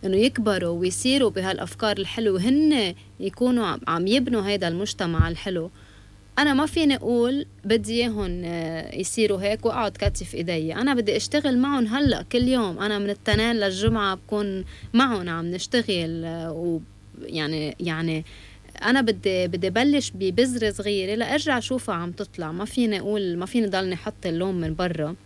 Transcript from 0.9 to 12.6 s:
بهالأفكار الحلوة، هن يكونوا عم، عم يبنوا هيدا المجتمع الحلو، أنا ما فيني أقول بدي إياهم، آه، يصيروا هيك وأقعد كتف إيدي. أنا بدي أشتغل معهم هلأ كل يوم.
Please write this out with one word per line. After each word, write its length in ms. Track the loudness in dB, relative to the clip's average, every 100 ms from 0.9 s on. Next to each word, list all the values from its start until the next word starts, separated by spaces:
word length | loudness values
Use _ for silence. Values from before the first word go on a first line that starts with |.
| 0 2 4 2
بهالأفكار 680 | 0 -4 -4 -6 -2 -2 0
الحلوة، 420 | -4 0 0 2
هن 540 | 4 4 6 4 2 -4 -16 -8
يكونوا 460 | -8 0 2 2 0
عم، 140 | -2 -2
عم 180 | 0 2
يبنوا 420 | 2 2 0 0
هيدا 200 | 0 0
المجتمع 600 | -2 -4 -2 -2 2 0
الحلو، 420 | 0 -4 -4 -6 -12 -20 -20 -20 -20 -6 2
أنا 160 | 4
ما 120 | 4 2
فيني 300 | 4 4 2
أقول 500 | 2 2 2 0 -4 -10
بدي 280 | 0 0 2
إياهم، 500 | 0 0 0 -2 -4
آه، 520 | -4 -4 -4 -6 -8 -6
يصيروا 460 | -4 2 2 2
هيك 240 | 0 0 -2
وأقعد 260 | 0 -2
كتف 420 | 0 -2 -2 -6
إيدي. 400 | -6 -2 -2 -2
أنا 200 | -2 0
بدي 220 | 2 2 0
أشتغل 420 | 0 0 2 2
معهم 280 | 2 2 2
هلأ 360 | 2 2 2 0
كل 160 | 0 4
يوم. 300 | 2